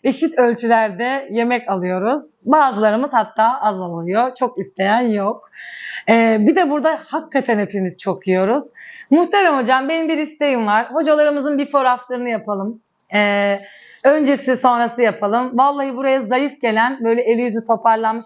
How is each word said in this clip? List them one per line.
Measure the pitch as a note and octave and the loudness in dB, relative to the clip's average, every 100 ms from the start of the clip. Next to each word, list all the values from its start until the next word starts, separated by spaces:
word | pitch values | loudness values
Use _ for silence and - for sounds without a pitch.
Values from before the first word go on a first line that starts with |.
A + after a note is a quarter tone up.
eşit | C4 - D#4 - | -2 0 -2 2
ölçülerde | A#3+ A#3 A#3 A3+ G#3+ F3+ B3 C4+ C#4 | 2 2 0 2 0 -2 -4 -4 -4
yemek | A3 A#3+ A#3+ - | -2 0 -2 -2
alıyoruz. | F#3+ F3+ F#3 G#3+ C#4+ - _ | -4 -2 -2 -2 -2 -6 _
Bazılarımız | - D4+ C4+ G#3 G#3+ A3 B3+ | 0 2 2 2 0 0 0
hatta | B3 G#3+ - A3+ C4 | 0 -2 0 0 2
az | G#3+ F#3+ | -2 -2
alıyor. | F3+ E3+ E3+ G#3 B3+ | -6 -8 -4 -2 -2
Çok | B3+ B3 - | -2 -6 -4
isteyen | G3 - G3 A3+ | -12 -4 0 0
yok. | A#3+ G#3 G3 - _ - - - - - - | 0 0 -2 -6 _ -20 -18 -16 -14 -10 2
Ee, | A3+ A3+ A3 | 4 4 4
bir | G#3 E4 | 4 4
de | D#4 | 2
burada | D4 D4+ D#4 - | 2 0 -2 -6
hakikaten | C#4+ D#4 C4+ C4 G#3 | -8 -4 -4 0 -2
hepimiz | G3 G3+ F#3 F3+ | -2 -4 -6 -4
çok | G3 F#3 F#3+ | -6 -6 0
yiyoruz. | F#3 G3 C#4 - - - - - | 0 2 0 -4 -18 -20 -20 0
Muhterem | D#4 E4+ G4+ F4+ C#4 | 2 4 2 2 2
hocam, | A#3+ C4 C#4 | 2 0 0
benim | E4 D#4+ | -2 0
bir | D4+ | -2
isteğim | D4+ - D4 B3 G#3 | -4 -2 0 0 2
var. | G#3+ A#3+ | 0 0
Hocalarımızın | C#4+ D4+ D4+ D4+ D4 C#4 C#4+ | -2 2 4 2 2 -2 -2
before | C#4 C#4+ B3+ | 0 2 2
after'ını | B3 - B3 B3 | 0 -4 -6 -4
yapalım. | A3 G#3 G3 G3+ A3+ _ _ _ | -6 -4 -6 -6 -10 _ _ _
Ee, | G#3 G#3 G3+ G3+ G3 G3 - - - | 0 0 2 0 -2 -6 -20 -20 -2
öncesi | C4+ D4+ C#4 C#4 C4 B3 | 2 2 2 0 0 0
sonrası | B3+ A#3+ A#3 A#3+ | 2 2 0 2
yapalım. | A3+ A3+ G3+ A#3 B3+ A#3+ | 0 0 -2 -2 -2 2
Vallahi | C#4 C#4+ C#4 B3 | 2 0 -6 -4
buraya | C4+ C4 | 0 0
zayıf | G#3+ B3+ C#4+ C#4+ | 0 -2 -2 -2
gelen | A#3 A3 A#3+ C4+ | -2 0 0 -2
böyle | A3+ A#3 | -2 0
eli | A3+ A#3 | 0 0
yüzü | B3 A3+ | 0 -4
toparlanmış | A3+ A3 A3+ A3 A3 A3+ | -2 0 2 0 0 -4